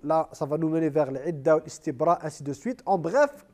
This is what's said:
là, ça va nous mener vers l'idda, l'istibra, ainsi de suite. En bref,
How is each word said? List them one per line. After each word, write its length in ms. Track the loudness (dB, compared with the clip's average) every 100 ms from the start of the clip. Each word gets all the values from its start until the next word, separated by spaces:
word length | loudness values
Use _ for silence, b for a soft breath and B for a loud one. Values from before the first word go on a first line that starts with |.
là, 240 | 0 0 0
ça 120 | -6
va 140 | -4 -2
nous 100 | 0
mener 220 | 0 0
vers 200 | 0 0
l'idda, 480 | -2 -6 -2 2 2
l'istibra, 540 | 2 -8 -8 0 2 2
ainsi 200 | -2 -8
de 80 | -10
suite. 300 | -6 -8 -6 -2
En 120 | -2
bref, 480 | 2 2 2 0 -20